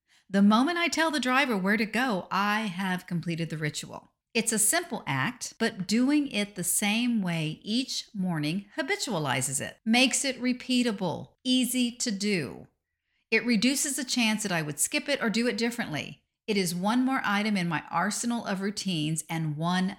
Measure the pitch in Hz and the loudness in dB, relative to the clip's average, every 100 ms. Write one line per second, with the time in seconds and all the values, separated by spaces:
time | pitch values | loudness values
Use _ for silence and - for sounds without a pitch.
0 | _ _ - 196 202 220 277 339 339 339 | _ _ -2 6 8 8 4 2 0 2
1 | 330 294 247 254 277 208 185 214 220 220 | 2 2 2 4 4 2 2 2 0 0
2 | 262 190 - 185 208 214 220 175 196 180 | 0 0 -2 -2 0 0 -2 -4 -4 -4
3 | - 175 170 165 165 156 151 - - - | -4 -4 -2 -4 -4 -4 -4 -6 -10 -14
4 | - _ _ 233 220 220 - 330 349 220 | -16 _ _ -2 0 2 2 2 0 -6
5 | - 135 135 247 - - 226 - 170 220 | -2 0 0 -2 -12 -2 -2 -2 -2 2
6 | 254 294 277 202 202 202 175 - 208 214 | 4 4 2 -2 -4 -4 -2 0 0 0
7 | 247 233 180 165 151 - - 233 269 - | 2 0 0 0 -2 -4 -4 -2 -2 -6
8 | - 208 185 160 147 185 202 - 294 392 | -8 -4 -2 0 0 -2 -6 -8 -4 -4
9 | - 180 143 127 127 131 - - 226 233 | -2 -2 0 0 0 -4 -6 -8 2 4
10 | 262 - 277 254 247 247 - 247 240 196 | 4 4 -2 -2 -2 -2 0 0 2 0
11 | 185 120 123 _ 254 254 247 254 240 240 | -2 -4 -8 _ 0 2 2 2 0 -2
12 | - 196 208 190 120 65 - _ _ _ | -4 -2 0 0 -2 -8 -16 _ _ _
13 | _ _ - 220 226 226 240 285 302 277 | _ _ -2 0 2 4 4 2 -2 -4
14 | 254 247 226 214 202 170 151 147 - 302 | -4 0 0 0 0 -2 -2 -2 -2 -2
15 | 294 277 226 208 240 208 233 240 - 151 | -2 -2 0 0 0 0 -2 -2 -6 -6
16 | - - _ _ - 202 180 175 196 247 | -8 -12 _ _ -2 0 0 0 0 2
17 | 262 233 - 202 214 196 175 156 - 165 | 2 0 0 0 2 0 0 -2 -2 -2
18 | 190 202 233 233 - 190 196 208 196 170 | 0 -2 -2 -4 -2 -4 -4 -4 -2 0
19 | 151 160 - 165 156 147 165 180 185 | 0 -2 -4 -4 -2 -2 0 0 0